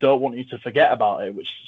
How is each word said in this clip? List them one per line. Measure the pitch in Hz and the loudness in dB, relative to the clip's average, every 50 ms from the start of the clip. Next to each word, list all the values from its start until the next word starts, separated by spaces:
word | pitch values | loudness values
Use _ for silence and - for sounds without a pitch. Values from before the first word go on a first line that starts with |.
don't | 143 135 139 127 | 2 2 4 4
want | 131 131 120 | 2 -2 -6
you | 123 127 | -8 -10
to | - 127 - | -12 -12 -12
forget | - 123 104 143 160 - - | -10 -4 0 2 2 2 2
about | 107 110 104 98 - 101 | 2 0 0 0 -2 -6
it, | 95 101 | -8 -10
which | 98 - - - - - | -10 -14 -16 -16 -18 -16